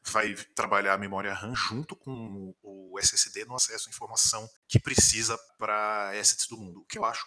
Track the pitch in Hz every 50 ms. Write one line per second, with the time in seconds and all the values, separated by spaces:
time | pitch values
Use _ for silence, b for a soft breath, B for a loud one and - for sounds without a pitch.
0 | - - - 110 107 104 98 - - _ - - 113 98 104 101 101 98 95 98
1 | 101 98 98 98 101 101 98 - - 110 127 - - - 110 127 156 - - _
2 | - 135 131 117 113 107 98 101 95 95 90 _ _ 101 98 98 95 92 92 98
3 | 98 - - - - - - 101 110 117 127 127 - - 113 110 - - - -
4 | 117 104 113 - - - 110 110 110 113 _ _ _ - - - - 143 139 -
5 | - - - 110 110 110 113 - - _ _ - 110 107 107 107 107 107 107 104
6 | 101 98 98 104 101 - - - - - 120 113 101 90 87 98 - - - 220
7 | 202 113 117 - -